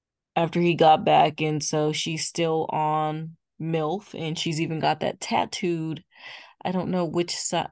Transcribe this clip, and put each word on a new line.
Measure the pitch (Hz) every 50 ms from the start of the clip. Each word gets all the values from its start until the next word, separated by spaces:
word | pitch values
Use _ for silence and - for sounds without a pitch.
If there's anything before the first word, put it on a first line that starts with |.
| _ _ _ _ _ _ _
after | - 170 156 - 175
he | 175 175 170
got | 143 175 156 156 156 -
back, | 156 151 151 151 156 151 -
and | 156 156 151 151 147
so | - - 156 151 151 151
she's | 151 - 165 165 156 -
still | - - - 170 165 160 160 156 -
on | - 156 156 151 151 156 156 156 156 156 160 160 165 - _ _ _ -
milf, | 156 160 165 160 156 151 170 208 - - -
and | - 160 160 156 160
she's | - 165 160 151
even | 165 160 160 156
got | - 151 156 156
that | - - - -
tattooed. | - - 233 - - 214 - - - 175 170 165 160 160 156 156 - _ _ - - - - - - - - _ -
I | - 180
don't | 185 170 -
know | 180 180 175
which | 160 147 175 175 175 -
si-, | - - - - 170 - -